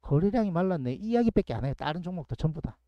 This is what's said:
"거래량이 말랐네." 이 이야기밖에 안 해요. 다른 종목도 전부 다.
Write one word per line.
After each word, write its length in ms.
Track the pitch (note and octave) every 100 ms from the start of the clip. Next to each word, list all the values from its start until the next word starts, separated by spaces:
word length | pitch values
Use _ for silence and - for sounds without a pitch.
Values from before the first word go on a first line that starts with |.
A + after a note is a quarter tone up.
"거래량이 500 | - C#3+ G3 A#3+ G#3+
말랐네." 420 | E3+ F#3 F3 B2+ C3
이 160 | G#3+
이야기밖에 420 | A#3 A#3 G#3+ -
안 120 | A2+ C3
해요. 80 | C3
다른 280 | C#3 D#3+
종목도 320 | F3 F3+ - B2
전부 260 | D#3 D#3+
다. 160 | C3 -